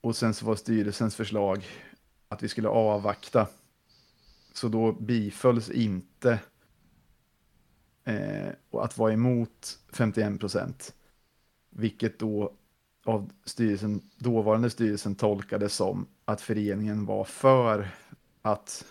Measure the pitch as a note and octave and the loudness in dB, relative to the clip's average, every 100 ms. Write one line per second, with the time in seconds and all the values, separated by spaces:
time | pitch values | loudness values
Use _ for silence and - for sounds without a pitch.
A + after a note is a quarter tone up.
0 | A#2 A2+ A#2 G#2+ A2 G#2+ - A2 G2+ G2+ | -2 0 0 0 -2 -2 2 0 0 0
1 | A2+ - G#2 G#2+ G2+ F#2+ F#2+ - - - | -2 -2 -4 0 0 0 -6 -18 -20 -20
2 | _ _ _ G#2 A2 - A2 A2 A2 G#2 | _ _ _ -10 -8 -2 2 4 2 2
3 | G2+ G#2 - A#2+ G#2+ - _ _ _ _ | 0 -4 0 2 2 -2 _ _ _ _
4 | _ _ _ - _ - A#2+ A2+ A2+ G#2+ | _ _ _ -20 _ -6 -2 2 2 0
5 | A2 A#2 G#2 - B2+ A#2+ G#2+ - A2+ F#2 | -2 0 -2 2 4 4 0 -2 0 -2
6 | - _ B2 A2+ - _ _ _ _ _ | -8 _ 2 2 -4 _ _ _ _ _
7 | _ _ _ _ _ _ _ _ _ _ | _ _ _ _ _ _ _ _ _ _
8 | - A2 G2 - G1+ - _ - A2+ - | -4 -4 -4 -6 -8 -10 _ -4 -4 0
9 | A2 A2 B2 B2 A2+ _ - - _ - | 2 4 2 2 -2 _ -16 -16 _ 0
10 | A#2 G#2 G#2 G2 G2+ F#2 - - - - | 0 2 -2 -2 -2 -2 -4 -8 -16 -20
11 | _ _ _ _ _ _ _ - A2 - | _ _ _ _ _ _ _ -4 -4 -2
12 | A2+ - A2 G#2 G#2 - _ _ _ _ | -4 -2 -4 -2 -4 -8 _ _ _ _
13 | - A2+ G2+ - - - A2+ G2+ G#2+ G#2 | -2 -2 -2 -14 -16 0 0 2 -2 -4
14 | - _ B2 A2+ G#2+ A2 A#2 - A2+ G#2 | -6 _ 0 2 4 4 2 2 0 0
15 | G#2+ F#2+ G#2+ G2+ - G#2+ G#2 - F#2 F#2+ | -4 0 0 0 -2 -2 -2 0 -2 -2
16 | F#2+ _ - G#2+ - G#2+ G#2 G2 G#2+ G#2 | -8 _ -6 -4 -2 -2 0 -2 -2 -4
17 | G2+ G2+ F#2+ - C3+ C3 A#2+ G#2+ G2 - | -2 -2 -4 2 6 6 4 0 -2 -10
18 | - - _ _ G#2+ G#2 - - - | -20 -20 _ _ -2 -2 -2 -16 -16